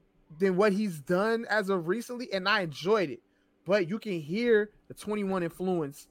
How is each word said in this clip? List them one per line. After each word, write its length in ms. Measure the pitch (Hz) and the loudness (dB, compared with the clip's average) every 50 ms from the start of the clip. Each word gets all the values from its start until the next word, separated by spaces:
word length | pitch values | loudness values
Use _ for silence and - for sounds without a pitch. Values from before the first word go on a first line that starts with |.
| _ _ _ _ _ - 151 151 | _ _ _ _ _ -14 -4 0
than 180 | 190 190 185 | 2 2 4
what 160 | 175 208 220 | 4 4 4
he's 280 | 190 202 220 202 165 151 | 4 2 0 -2 -4 -6
done 460 | 135 - 180 180 202 226 226 226 233 - | -2 0 2 2 2 2 0 -2 -2 0
as 180 | 202 220 202 185 | 0 0 0 2
of 180 | 196 185 160 | 0 0 0
recently, 460 | 165 196 233 226 - 247 233 254 - | 0 -2 -2 -4 -8 -8 -10 -8 -6
and 160 | 196 190 185 196 | -4 -2 0 2
I 140 | 214 214 | 2 2
enjoyed 480 | 185 170 135 123 143 185 220 220 180 147 | 0 -2 -6 -4 0 2 2 2 2 0
it. 100 | 117 - _ _ _ _ _ _ _ _ - | -4 -8 _ _ _ _ _ _ _ _ -2
But 240 | 165 196 214 175 151 | 0 2 2 2 0
you 100 | 202 220 | -4 -6
can 220 | - 220 185 165 | -4 -4 -6 -6
hear 500 | 151 139 175 220 240 240 226 208 208 208 - _ _ - | -4 -4 -4 0 2 4 4 4 4 0 -6 _ _ -20
the 60 | - | -18
twenty-one 480 | - - 208 214 214 202 190 190 185 | -12 -8 -6 -4 -2 -2 -2 -2 -2
influence. 680 | 170 165 - - 180 190 185 170 151 139 147 - - _ | -2 -4 -4 -4 -2 0 0 0 -2 -4 -6 -12 -20 _